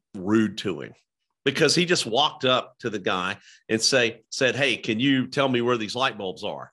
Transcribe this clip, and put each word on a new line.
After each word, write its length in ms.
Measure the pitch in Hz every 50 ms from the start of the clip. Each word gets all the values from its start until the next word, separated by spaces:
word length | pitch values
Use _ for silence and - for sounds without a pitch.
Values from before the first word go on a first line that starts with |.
| _ _ -
rude 420 | 98 90 98 107 113 110 104 101 -
to 220 | - 107 82 71
him 120 | 62 55 - _ _ _ _ _ _ _ _ _ _
because 300 | 143 139 139 165 143 -
he 100 | - 180
just 200 | 165 180 151 -
walked 400 | 117 107 127 151 151 - - -
up 320 | 127 127 120 - - _ _
to 100 | - 117
the 100 | 101 104
guy 380 | 92 107 98 92 90 95 101 - - - - _ _ -
and 120 | 110 113
say, 400 | - - 139 131 120 113 110 - _ _
said, 260 | - - 135 123 110
"Hey, 220 | 127 143 135 110
can 220 | 98 - - 110 110
you 280 | 131 139 135 131 127
tell 200 | - - 147 139
me 140 | 135 123 120
where 160 | 117 123 123
these 180 | 113 107 98 101
light 220 | 123 131 135 110
bulbs 260 | 104 101 92 - - 104
are?" 280 | 95 76 67 64 -